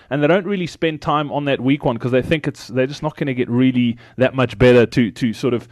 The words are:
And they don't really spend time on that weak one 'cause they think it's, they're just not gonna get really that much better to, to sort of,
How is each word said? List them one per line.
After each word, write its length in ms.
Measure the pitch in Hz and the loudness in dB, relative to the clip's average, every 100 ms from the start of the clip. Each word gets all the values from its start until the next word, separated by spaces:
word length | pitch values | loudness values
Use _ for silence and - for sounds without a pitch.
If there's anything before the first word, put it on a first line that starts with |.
| - | -8
And 100 | 139 | -2
they 60 | - | 2
don't 200 | 185 185 | 2 0
really 200 | 202 175 | -4 -6
spend 340 | - 165 156 | -4 -4 -4
time 300 | 160 151 147 | -2 -2 -2
on 140 | 135 | -4
that 160 | 143 135 | -2 -2
weak 240 | 123 143 | 0 0
one 120 | 143 117 | 0 -4
'cause 140 | 123 | -2
they 120 | 127 | -2
think 260 | 120 160 147 | 0 -2 -4
it's, 180 | - - | -8 -6
they're 220 | 120 131 | -2 -2
just 160 | 147 | -4
not 120 | 151 - | -8 -6
gonna 180 | 147 | -6
get 140 | 127 117 | -4 -2
really 500 | 120 131 123 120 113 - - | 2 2 2 -2 -4 -8 0
that 180 | 127 | 0
much 240 | 131 123 104 | 2 0 4
better 260 | 123 123 | 6 6
to, 280 | 113 - 110 | 6 2 -2
to 200 | - 117 | 0 -4
sort 220 | 107 131 | -2 -2
of, 140 | 117 - | -2 -6